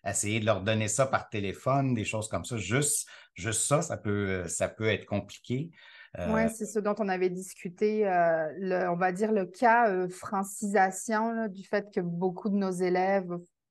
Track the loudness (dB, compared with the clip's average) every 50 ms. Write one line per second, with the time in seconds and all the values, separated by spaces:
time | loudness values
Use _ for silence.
0 | -6 -4 -2 -2 0 0 0 2 2 2 2 2 2 2 2 2 2 0 2 2
1 | 2 2 2 -2 -2 -2 -6 -4 -4 -4 -6 -4 0 0 2 2 2 2 0 0
2 | -2 -2 -2 -4 -4 -4 -6 -6 -6 -4 -6 -6 -2 0 0 2 2 2 0 -2
3 | -4 -8 -14 -20 -20 _ _ -8 -6 -4 -2 -2 0 2 2 2 2 -2 -6 -6
4 | -2 -2 -2 0 0 0 -2 -2 -4 -6 -2 -2 -2 -2 -2 -2 0 0 0 0
5 | -2 -4 -4 -4 -4 -6 -16 -20 -8 -6 -4 -4 -4 -8 -12 -20 -20 -20 -20 -20
6 | -20 -18 -10 -6 -2 0 0 2 2 0 -2 -4 -10 -4 -4 -4 -2 -2 -2 -2
7 | -2 -2 0 0 0 0 0 -4 -8 -12 -14 -12 -12 -12 -4 0 0 0 2 2
8 | 2 2 4 4 4 4 4 2 0 -2 -4 -4 -2 0 0 0 2 0 0 2
9 | 2 0 2 0 0 2 2 0 0 -2 -2 2 4 6 6 6 6 4 4 2
10 | 0 -2 -4 -8 -10 -6 -4 -4 -4 -4 -6 -6 -4 2 4 4 4 4 2 -4
11 | -4 -2 -2 0 0 -2 -2 -2 -4 -4 -6 -10 -8 -2 -2 -2 -2 -2 -4 -2
12 | -2 -2 -2 0 -2 -2 -2 -2 -2 0 0 2 0 0 0 0 2 2 2 2
13 | 4 4 2 2 0 -2 -6 -8 -10 _ _ _ _ _